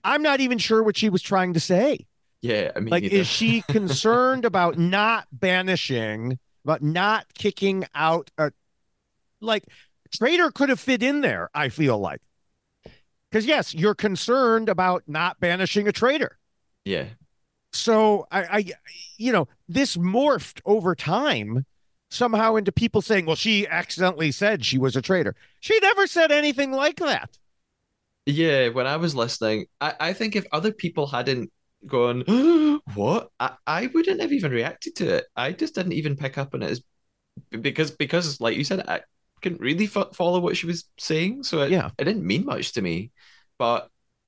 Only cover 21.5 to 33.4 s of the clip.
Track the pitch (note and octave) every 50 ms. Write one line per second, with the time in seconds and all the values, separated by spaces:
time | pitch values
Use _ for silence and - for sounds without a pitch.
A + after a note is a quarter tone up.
21.5 | A2+ C3 C3+ - _ _ _ _ _ _ _ _ - - A#3+ A#3+ A3+ G#3 A3 A3+
22.5 | A3 A3 G3+ F#3+ - - A3+ A3+ - A3 F3+ - A3 F#3+ E3+ D#3 D#3+ - - A3+
23.5 | A3 G3+ G3+ D3+ E3 E3+ E3+ - - D#3+ F#3 F3+ F3+ D3 D#3+ D3+ B2+ - G3 G#3
24.5 | A3 E3+ A2+ - - C3 B2+ C3 A#2 C3 A#2+ - F#3 F3+ D#3 G2+ - - - _
25.5 | _ _ - - G#4+ A4 G4 G4 A#4+ G4+ G4 - - E4+ D#4+ D#4 D4 D4 D4 D4
26.5 | B3+ B3 C#4 C4+ C4 C4+ C#4 D#4 F4 - F4+ D4 A3 - - - - _ _ _
27.5 | _ _ _ _ _ _ _ _ _ _ _ _ _ _ _ C#3+ C#3+ D3+ E3 E3
28.5 | C#3+ C3+ B2+ A#2+ A#2 B2+ B2 C3 D3 D#3+ E3+ E3+ C#3+ C3 A#2 A#2+ - - A2+ A2
29.5 | A2 G#2+ - - _ _ C#3 D#3 - - D3+ E3+ F#3+ - A#3 A3 G#3 G#3 F#3 -
30.5 | - D3+ E3+ A3 A3 - - E3 - - D3 C3+ C#3 A#2+ A#2+ C3 C3+ B2 A2 -
31.5 | _ _ _ _ _ _ - - C3+ B2+ A#2+ A#2+ A#2+ B2 B2+ - G#3 B3 C4+ E4
32.5 | E4+ D#4+ D4+ D4+ D4 D4+ - - G2+ G2+ G2+ A#2+ F3 A#3 - - _ -